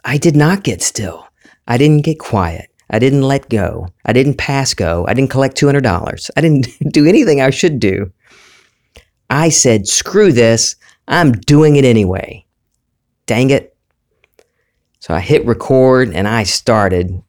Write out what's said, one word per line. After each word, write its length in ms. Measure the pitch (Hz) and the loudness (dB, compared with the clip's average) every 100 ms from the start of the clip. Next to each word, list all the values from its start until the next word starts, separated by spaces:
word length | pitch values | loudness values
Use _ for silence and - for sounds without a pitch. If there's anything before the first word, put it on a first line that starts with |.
I 140 | - 143 | -4 -2
did 180 | 165 147 | 2 2
not 260 | 151 196 | 2 0
get 200 | 143 95 | -4 -6
still. 460 | - - 90 - - _ _ _ - | -8 -8 -12 -12 -20 _ _ _ -4
I 120 | 120 | 0
didn't 260 | 151 147 | 2 2
get 140 | 151 156 | 0 -6
quiet. 520 | - 104 85 82 - _ _ | -4 -4 -4 -8 -16 _ _
I 100 | 110 | 0
didn't 240 | 131 139 | 2 2
let 260 | 135 139 - | 0 -2 -2
go. 400 | 110 85 - 87 _ | -4 -4 -6 -14 _
I 80 | - | -2
didn't 260 | 117 139 131 | 0 0 -2
pass 360 | - 139 135 | -4 -4 -4
go. 300 | - 85 85 87 | -4 -4 -2 -2
I 80 | |
didn't 160 | 117 131 | -2 -2
collect 260 | 135 135 - | 0 -2 0
two 100 | 143 | 0
hundred 180 | 143 | 2
dollars. 460 | 123 87 - - - - | 0 -2 -6 -10 -8 -2
I 40 | |
didn't 280 | 160 143 120 - | 2 2 -2 -6
<laughs> 120 | 127 | -2
do 140 | 156 151 | 2 4
anything 340 | 226 226 143 | 4 2 2
I 100 | 131 | 0
should 280 | 139 175 139 | 0 -2 0
do. 340 | 101 98 98 _ _ _ _ _ _ _ _ - _ _ _ | -2 -2 -6 _ _ _ _ _ _ _ _ -20 _ _ _
I 200 | 139 165 | -2 0
said, 380 | 147 131 110 98 | 2 2 0 0
"Screw 460 | - - 196 202 | -6 -2 2 2
this. 440 | 120 113 113 - - _ _ - | 4 2 2 -2 -8 _ _ -4
I'm 260 | 160 156 | 0 2
doing 440 | 113 - 147 156 143 | 0 2 4 6 4
it 80 | |
anyway. 640 | 127 113 92 95 - - _ _ _ _ _ _ _ _ - | 4 4 2 -4 -8 -16 _ _ _ _ _ _ _ _ -4
Dang 240 | 117 131 | 0 2
it." 260 | 139 - _ _ _ _ _ _ _ _ _ _ _ _ _ | 0 -4 _ _ _ _ _ _ _ _ _ _ _ _ _
So 160 | - | -8
I 60 | 80 | -6
hit 260 | 92 151 120 | 0 0 0
record 680 | 113 - 131 131 127 123 | -4 0 2 4 2 0
and 140 | 85 101 | -2 -2
I 180 | 113 | -2
started. 760 | 98 - - 110 98 90 92 92 | -2 -4 0 0 2 0 -2 -8